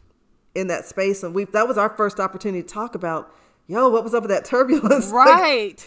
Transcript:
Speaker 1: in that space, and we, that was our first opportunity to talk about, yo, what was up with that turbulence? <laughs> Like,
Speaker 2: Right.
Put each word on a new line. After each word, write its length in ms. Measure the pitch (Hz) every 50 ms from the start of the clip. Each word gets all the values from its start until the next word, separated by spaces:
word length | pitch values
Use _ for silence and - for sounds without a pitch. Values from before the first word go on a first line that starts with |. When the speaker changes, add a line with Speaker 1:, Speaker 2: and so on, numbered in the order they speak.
| _ _ _ _ _ _ _ _ _ _ -
Speaker 1:
in 120 | 180 190 185
that 180 | 175 - -
space, 360 | - - - 190 196 202 196 190
and 120 | 175 165
we, 100 | 190 202
that 240 | 190 - 208 220 247
was 80 | 254
our 140 | 208 202 214
first 300 | 214 - 214 202 - -
opportunity 420 | 196 190 - 185 - 214 190 180 165
to 60 | -
talk 260 | - 208 220 240 -
about, 360 | 190 180 170 160 156 - - _ _ _ _ _ _ _
yo, 220 | - 165 220 254 262
what 120 | 220 226 220
was 120 | 226 214
up 80 | 240 214
with 80 | 220
that 160 | 196 175 -
turbulence? 680 | - - 247 262 254 285 294 - 214 269 277 - 190 208
<laughs> 0 |
Like, 160 | 240 262 269
Speaker 2:
Right. 580 | 320 349 370 311 285 240 214 202 165 - -